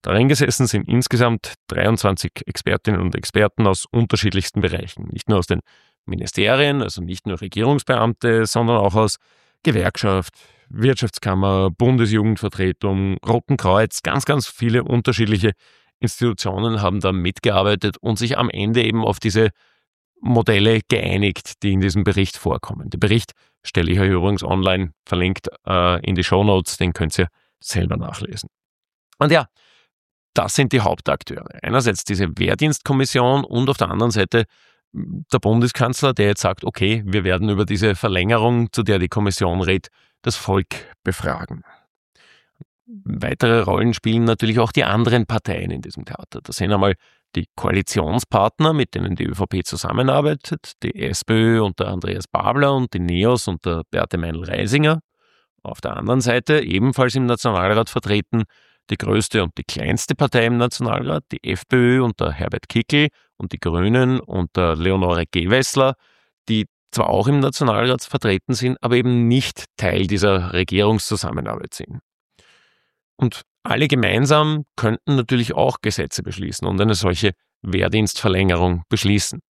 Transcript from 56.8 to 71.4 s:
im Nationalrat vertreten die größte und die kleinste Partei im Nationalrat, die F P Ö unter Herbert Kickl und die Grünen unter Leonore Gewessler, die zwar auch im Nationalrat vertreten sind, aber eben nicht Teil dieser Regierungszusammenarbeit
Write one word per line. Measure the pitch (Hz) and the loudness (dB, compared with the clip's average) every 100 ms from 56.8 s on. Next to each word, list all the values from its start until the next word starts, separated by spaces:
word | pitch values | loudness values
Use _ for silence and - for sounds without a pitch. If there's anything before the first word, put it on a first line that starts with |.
| 127 127 127 135 | 2 2 0 2
im | 123 | 0
Nationalrat | 117 123 95 92 107 151 | 0 0 0 2 2 0
vertreten | - - 104 - 117 107 _ _ _ _ | -4 0 -2 0 -2 -2 _ _ _ _
die | 107 | -6
größte | 101 101 - 110 | 0 0 0 -2
und | 87 - | -2 -6
die | - | -10
kleinste | - - 104 - - | -6 -2 -2 -2 0
Partei | 143 123 117 | 2 2 2
im | 120 | 2
Nationalrat, | 120 - 117 113 127 151 - | 0 -2 -2 -2 -2 -6 -6
die | - | -10
F | - - - | -6 -8 0
P | 127 | 2
Ö | 120 127 | 4 4
unter | 123 - - | 0 -2 -4
Herbert | 78 87 113 - | -2 -6 -6 -2
Kickl | 113 - 147 147 _ _ _ | -2 0 2 0 _ _ _
und | 92 | -10
die | - | -6
Grünen | - 85 98 123 127 131 | -2 0 2 2 2 0
unter | - 95 87 - 87 80 | -4 -6 -4 0 0 2
Leonore | 87 95 90 85 82 | 0 2 0 0 -2
Gewessler, | 80 85 123 131 139 131 135 _ _ _ _ - | -2 2 2 2 2 2 0 _ _ _ _ -4
die | 110 104 _ _ | -2 -2 _ _
zwar | - - | -2 0
auch | - 110 | 2 2
im | 143 | 2
Nationalrat | 135 - 131 104 123 127 | 0 0 0 2 0 0
vertreten | - 139 113 95 - | -4 -2 0 0 -2
sind, | 123 123 131 | -2 -2 -2
aber | 120 123 | 0 2
eben | 123 123 117 | 2 2 4
nicht | 127 - - - - | 2 0 -10 -18 -4
Teil | 101 - 92 | -2 0 0
dieser | 101 101 95 90 | 2 2 2 0
Regierungszusammenarbeit | 87 92 92 104 110 - 104 - - | -2 0 2 2 2 -2 -4 -4 -6